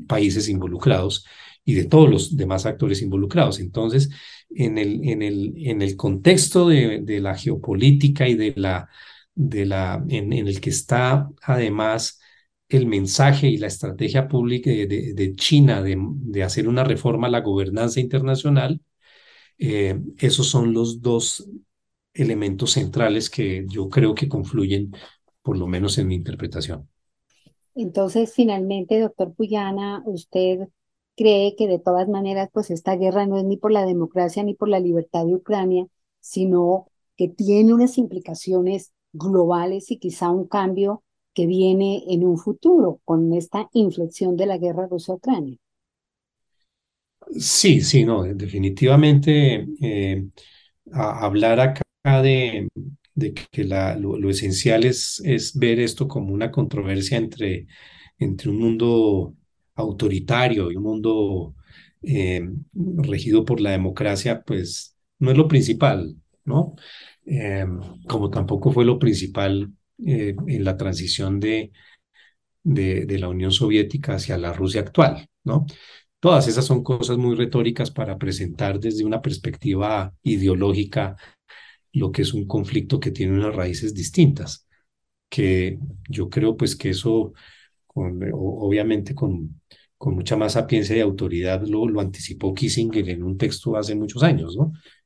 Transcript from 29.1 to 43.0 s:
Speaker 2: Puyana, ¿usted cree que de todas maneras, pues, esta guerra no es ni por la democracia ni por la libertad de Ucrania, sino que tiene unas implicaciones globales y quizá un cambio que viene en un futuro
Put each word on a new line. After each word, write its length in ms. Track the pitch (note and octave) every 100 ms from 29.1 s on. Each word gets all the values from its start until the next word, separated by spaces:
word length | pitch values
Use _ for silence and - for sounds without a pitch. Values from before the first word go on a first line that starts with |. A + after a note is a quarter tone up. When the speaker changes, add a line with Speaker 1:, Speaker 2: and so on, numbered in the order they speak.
| - F3+
Speaker 2:
Puyana, 680 | E3 G#3+ G#3+ G3 G3 G3+ G3+
¿usted 640 | G#3+ F3+ - F#3 F#3 F#3 G3 _ _ _ _ -
cree 380 | A3 G3+ G3+ G3+
que 120 | G#3+
de 100 | F3
todas 300 | F3 F3+ F#3+
maneras, 400 | G3 G3 G3 G3
pues, 180 | - G#3
esta 260 | E3 - F#3
guerra 300 | F#3+ F#3+ G3+
no 120 | G3
es 60 |
ni 120 | F#3+ G3
por 160 | G#3+
la 120 | G#3+
democracia 580 | F#3+ F3+ E3 F#3 F3 F#3
ni 120 | G3+
por 140 | G3 G#3
la 120 | G3
libertad 460 | F3+ E3+ E3 F3 E3
de 80 |
Ucrania, 520 | F#3 F3+ G#3 F#3 F3+ F#3 _ _ _
sino 680 | - - F#3+ F3 F3 F#3+ - _ _ -
que 120 | F3+
tiene 460 | - G3+ G3+ A3
unas 240 | A#3 B3 B3+
implicaciones 920 | A3 F#3 F3+ E3 - F#3 F3+ G3 - _ _
globales 800 | D#3 F3 F#3+ E3+ F3 F3+ F#3+ -
y 80 | A#3+
quizá 320 | F3+ E3+ F3
un 180 | F3+ F3
cambio 540 | G#3 F#3+ F#3 G3 G#3+ _ _ _
que 120 | - E3+
viene 580 | F#3 F#3+ F#3+ G3 G3+ -
en 180 | F3 F3+
un 100 | E3
futuro 640 | G#3+ - E4 F4 G3 -